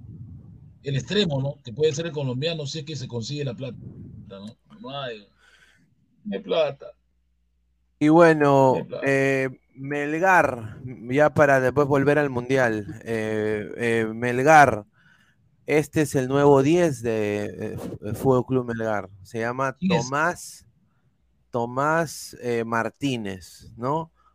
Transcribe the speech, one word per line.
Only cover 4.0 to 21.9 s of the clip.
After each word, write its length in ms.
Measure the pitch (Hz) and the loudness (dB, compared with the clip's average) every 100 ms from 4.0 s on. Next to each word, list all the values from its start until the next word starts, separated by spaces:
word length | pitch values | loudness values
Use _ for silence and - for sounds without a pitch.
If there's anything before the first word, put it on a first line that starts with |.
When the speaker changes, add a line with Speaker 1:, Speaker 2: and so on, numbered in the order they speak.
| - - - | -18 -18 -18
Speaker 1:
¿no? 180 | 98 104 - _ - | -18 -18 -20 _ -20
No 100 | 127 139 | -14 -10
hay, 260 | 131 107 101 _ _ _ _ _ _ _ _ _ | -10 -12 -18 _ _ _ _ _ _ _ _ _
no 120 | 208 196 | -10 -10
hay 60 | |
plata. 440 | - 175 147 139 - - _ _ _ _ _ _ _ _ _ - | -2 0 0 -4 -14 -20 _ _ _ _ _ _ _ _ _ 0
Speaker 2:
Y 80 | 151 | 4
bueno, 640 | 160 170 156 143 139 131 | 8 8 6 4 6 6
Speaker 1:
No 40 | 123 | 4
hay 80 | |
plata. 220 | - - 135 | -2 -6 -2
Speaker 2:
eh, 420 | 135 135 135 131 131 _ | 0 2 0 -2 -8 _
Melgar, 1040 | 131 135 147 147 160 190 180 143 123 110 - 117 120 117 | -16 -8 -6 -6 -2 4 4 4 0 -10 -14 -14 -12 -2
ya 240 | 135 151 | 2 4
para 260 | 147 143 135 | 4 4 6
después 260 | 127 127 139 | 4 2 2
volver 300 | 143 135 147 | 2 4 2
al 120 | 143 | 2
Mundial, 720 | 123 123 135 123 107 101 110 | -2 -2 2 2 0 -6 -10
eh, 640 | - 113 107 110 107 107 101 - | -6 -4 -2 -2 -2 -2 -6 -6
eh, 300 | 117 117 110 | -2 0 -2
Melgar, 720 | 110 123 123 135 156 135 107 104 _ _ _ _ _ _ _ - | -4 -4 2 6 8 8 4 -6 _ _ _ _ _ _ _ -2
este 360 | 147 143 160 | -2 0 -2
es 120 | 143 | -2
el 140 | 143 127 | -2 0
nuevo 340 | 139 143 135 | 4 6 6
diez 400 | 135 175 170 120 | 6 4 2 0
de, 420 | 117 110 104 104 | -4 -2 -2 -2
eh, 320 | 104 - 107 - | -4 -8 -10 -10
F-, 380 | - - 104 | -12 -12 -10
Fútbol 320 | 107 135 127 120 | -2 2 2 2
Club 200 | 131 120 | -4 -4
Melgar, 420 | 117 113 101 95 - | -6 -4 -4 -6 -16
se 160 | - 117 | -14 -8
llama 360 | 117 127 135 127 | -6 -4 -4 -4
Speaker 1:
¿Quién 140 | 185 | -2
es? 120 | 160 | -2
Speaker 2:
Tomás, 640 | 127 139 165 170 - - _ _ _ _ _ _ _ _ _ | -2 0 -2 -2 -10 -20 _ _ _ _ _ _ _ _ _
Tomás, 840 | 123 117 127 147 | -4 -4 -2 0